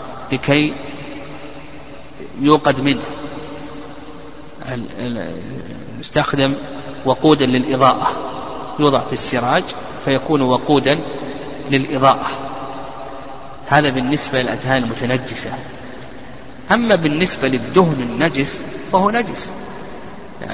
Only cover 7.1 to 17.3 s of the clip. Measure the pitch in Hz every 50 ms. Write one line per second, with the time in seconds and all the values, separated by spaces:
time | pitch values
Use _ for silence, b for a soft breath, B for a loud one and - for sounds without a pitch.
7.1 | 127 - - 156 151 139 131 123 127 127 123 - 135 127 135 127 120 - - -
8.1 | - - - - - - - - - - - - - - 147 143 135 120 110 -
9.1 | 131 - - - 135 123 120 123 147 185 - - - - - - - - - 139
10.1 | 135 131 - - 156 139 131 127 127 123 - - 147 135 - 131 147 160 - -
11.1 | - - - - - - - - - - - - 135 131 135 - 151 131 135 135
12.1 | 127 - - - - - - - - - - - - - - - - - - -
13.1 | - - - - - - - - - - - - 143 151 147 139 131 131 127 127
14.1 | - - - - 135 127 123 104 110 113 - 131 135 131 120 113 113 - 127 120
15.1 | 131 127 - - 110 - - 107 - - - - - - - - - - - -
16.1 | - - - - - - - - - - - - 196 233 233 226 202 175 160 147
17.1 | 147 156 185 180